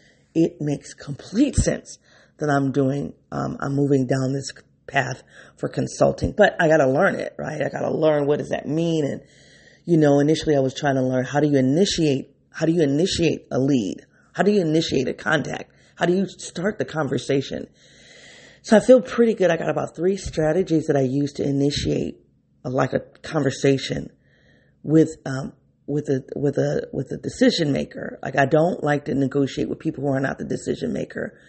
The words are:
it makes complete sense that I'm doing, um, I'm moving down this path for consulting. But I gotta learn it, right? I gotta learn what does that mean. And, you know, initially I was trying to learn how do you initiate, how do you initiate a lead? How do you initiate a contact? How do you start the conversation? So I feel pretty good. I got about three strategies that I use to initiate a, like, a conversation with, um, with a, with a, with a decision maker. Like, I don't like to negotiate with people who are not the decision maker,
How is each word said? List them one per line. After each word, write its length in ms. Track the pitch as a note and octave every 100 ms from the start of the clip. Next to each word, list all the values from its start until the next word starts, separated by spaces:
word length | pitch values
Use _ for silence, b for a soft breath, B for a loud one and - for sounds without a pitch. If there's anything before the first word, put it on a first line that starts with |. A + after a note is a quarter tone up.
| b b b
it 280 | E3 E3+ -
makes 320 | D3 C#3 -
complete 600 | - - C#3 - G3 C#4+ -
sense 420 | - - - - b b b -
that 120 | D3+
I'm 220 | C#3 C#3
doing, 420 | C3+ C3 C#3+ - - -
um, 260 | C#3+ C3+ C3
I'm 140 | C#3+
moving 320 | C#3 C#3+ C#3 B2+
down 280 | C3+ C3
this 180 | C#3 C3 - - _ -
path 360 | C#3+ C3 B2+ - B B B
for 100 | -
consulting. 680 | - C3 - C#3+ C3+ -
But 220 | - G3+ -
I 80 | D#3+
gotta 200 | D#3 C3
learn 280 | C#3 F#3 -
it, 180 | - -
right? 220 | D3 D3+
I 80 | C#3
gotta 220 | C#3 B2
learn 360 | D#3 D#3 D3 C#3+
what 120 | D3
does 100 | C#3
that 180 | - -
mean. 380 | D#3 E3+ D#3+ C#3
And, 160 | - b b b b b b -
you 120 | E3
know, 220 | D3 C#3+
initially 360 | C#3+ D#3 - C#3+
I 40 |
was 140 | C3
trying 220 | - D3 C3+
to 60 |
learn 240 | B2+ B2+ B2
how 140 | C#3+
do 80 | D3+
you 100 | C#3+
initiate, 800 | B2+ D3+ G3 - D#3 C3+ - _ _
how 140 | - D#3+
do 60 |
you 120 | F3
initiate 640 | C#3+ C#3+ F#3+ - D#3+ - -
a 80 | C3
lead? 460 | C3+ C#3 F#2 - - b b
How 100 | -
do 80 | F#3
you 100 | G#3
initiate 460 | D#3+ D#3+ D#3+ C#3+ B2+
a 60 |
contact? 580 | - - D#3 C3 - - b b b
How 100 | F3
do 80 |
you 140 | F#3 F3+
start 500 | - - - F#3 G#3+
the 80 | C3
conversation? 800 | D#3 C3+ C3+ - C#3 C3 C#2 - B B B B B B B B B
So 140 | - G#3+
I 20 |
feel 220 | G3+ B3+
pretty 320 | - - A#3
good. 180 | G#3 F3+
I 60 | E3
got 120 | D#3+
about 260 | D3 C#3 -
three 220 | F3 G3
strategies 720 | - - D#3 E3 F3+ D#3+ D3
that 100 | C#3+
I 40 |
use 320 | C3 C#3 C#3+
to 100 | -
initiate 760 | C#3+ C#3 C#3+ C#3+ D3+ C#3+ - - _ _ _ _
a, 60 | C#3+
like, 240 | B2+ C3
a 60 | -
conversation 1120 | - _ - D#3+ C3+ B2 C#3 C3+ - D3+ C3+ _ b b b b b b
with, 340 | - D#3 D#3 D#3 D#3
um, 280 | C3 D3 - _ _ -
with 240 | D3 D3
a, 140 | C3+ - -
with 220 | C#3+ C3+
a, 300 | C#3 D3 -
with 200 | - C3+
a 60 | -
decision 540 | - - C4 F3+ D3+
maker. 460 | C3+ - - - -
Like, 140 | - C#3+
I 80 | C3+
don't 380 | D#3 E3+ G3
like 220 | D3 D3 -
to 80 |
negotiate 560 | C3+ C3+ C#3+ C3+ - C3
with 80 | -
people 240 | E3 D#3
who 60 | C#3
are 100 | C3+
not 200 | C#3 -
the 60 | -
decision 480 | - - D3 -
maker, 440 | - - - - b